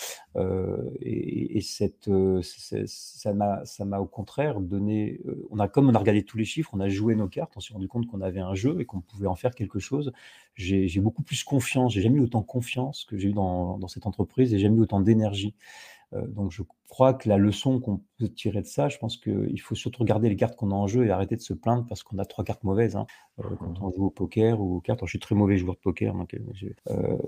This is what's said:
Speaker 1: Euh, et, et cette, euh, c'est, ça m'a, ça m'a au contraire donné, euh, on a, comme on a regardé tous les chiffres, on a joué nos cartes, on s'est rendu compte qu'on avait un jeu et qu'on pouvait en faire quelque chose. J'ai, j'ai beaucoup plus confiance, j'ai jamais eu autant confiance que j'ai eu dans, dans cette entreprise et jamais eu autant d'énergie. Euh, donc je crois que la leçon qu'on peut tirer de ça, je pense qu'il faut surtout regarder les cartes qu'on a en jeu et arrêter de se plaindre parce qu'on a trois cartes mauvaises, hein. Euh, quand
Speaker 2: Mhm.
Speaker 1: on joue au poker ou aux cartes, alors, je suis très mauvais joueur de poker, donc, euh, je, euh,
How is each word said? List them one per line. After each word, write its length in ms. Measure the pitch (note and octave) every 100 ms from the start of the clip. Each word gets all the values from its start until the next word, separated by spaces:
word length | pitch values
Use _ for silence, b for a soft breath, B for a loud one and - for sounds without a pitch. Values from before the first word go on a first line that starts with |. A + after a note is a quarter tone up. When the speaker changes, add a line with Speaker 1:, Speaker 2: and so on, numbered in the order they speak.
| B B B -
Speaker 1:
Euh, 400 | F#2+ F#2 F#2+ G2+ - -
et, 560 | - A2 - - - G#2+
et 40 |
cette, 460 | - - G2 - G#2+
euh, 340 | G2 F#2+ F#2
c'est, 440 | F2 - - G#2+ G#2
ça 460 | - - - G#2+
m'a, 300 | G2+ G2+ G2 -
ça 180 | -
m'a 160 | G2 G2
au 60 | F#2+
contraire 560 | - G2 - D3 G#2+
donné, 580 | F2+ G2+ G#2 G#2+ G#2+ - -
euh, 180 | - G2
on 80 | G#2
a, 80 | G2+
comme 220 | C#3+ C#3
on 40 |
a 60 | A2+
regardé 240 | G2+ G#2
tous 140 | - A2
les 80 | G#2+
chiffres, 240 | D#3+ D#3
on 60 | G2
a 80 | G2
joué 280 | G2 A2 A2
nos 120 | G2
cartes, 240 | - E2+ -
on 20 |
s'est 140 | -
rendu 160 | G#2+ F#2+
compte 180 | - A#2
qu'on 140 | G2+
avait 180 | F#2+ F#2
un 160 | F#2 F#2+
jeu 240 | B2 F3
et 60 | B2+
qu'on 160 | F#2+
pouvait 260 | - G2+ G2
en 80 | F2+
faire 200 | B2 -
quelque 240 | G2+ G2+
chose. 340 | - C#3+ C#3+ b b b b -
J'ai, 320 | F2+ G2 F#2+
j'ai 140 | F#2+
beaucoup 200 | G#2+ -
plus 220 | - C3+
confiance, 500 | - C#3 - C3 B2
j'ai 80 | G2+
jamais 180 | A2+ C#3+
eu 40 |
autant 180 | A#2+ A2+
confiance 640 | - B2+ A#2+ B2+ C3 -
que 140 | - G2+
j'ai 100 | G2+
eu 40 |
dans, 440 | G2+ F#2 F2+ F2+ G2+
dans 120 | F#2
cette 160 | - G2+
entreprise 480 | - G2 - B2+
et 60 | G2+
jamais 180 | G#2 A2+
eu 40 |
autant 200 | G#2+ G2+
d'énergie. 520 | G2 A2 G#2+ G2 G2+ - B B B B B
Euh, 120 | - -
donc 240 | G#2 F#2+
je 100 | - F#2 _ _
crois 280 | - C3 B2+
que 120 | A2
la 100 | G2
leçon 420 | G#2 G2+ C3+ B2+
qu'on 200 | A#2+ G2 - -
peut 100 | A2+
tirer 320 | - A#2+ G#2+
de 60 | -
ça, 220 | - C#3+
je 80 | -
pense 180 | A2+ -
qu'il 420 | G#2+ G2+ G2 G2
faut 160 | - A2+
surtout 260 | B2 B2
regarder 280 | G#2+ G#2 A2+
les 60 | F#2+
cartes 200 | A2+ -
qu'on 160 | G2+
a 40 | G2
en 100 | G2+
jeu 180 | A#2+ A2
et 40 |
arrêter 260 | F#2 G2 A2
de 60 |
se 120 | -
plaindre 320 | E2+ A#2 B2 A#2+
parce 140 | G2
qu'on 160 | - F#2+
a 60 | G2+
trois 180 | - G#2
cartes 180 | G#2+
mauvaises, 320 | F#2+ G2 A2+ G2
hein. 120 | A2 b b -
Euh, 40 | - G2
quand 200 | F2 F2
Speaker 2:
Mhm. 40 |
Speaker 1:
on 80 | G2
joue 140 | F#2 F#2+
au 40 |
poker 500 | - F2+ A2+ A2 A2+
ou 160 | F#2+ F2
aux 20 |
cartes, 180 | - A#2
alors, 80 | F2
je 60 |
suis 60 | -
très 160 | - G2+
mauvais 220 | G2+ G2
joueur 180 | F2+ F2+
de 40 |
poker, 340 | F#2+ E2 G#2+
donc, 220 | F#2+ E2+ -
euh, 40 | G#2
je, 140 | G2 G2+ - -
euh, 280 | - - -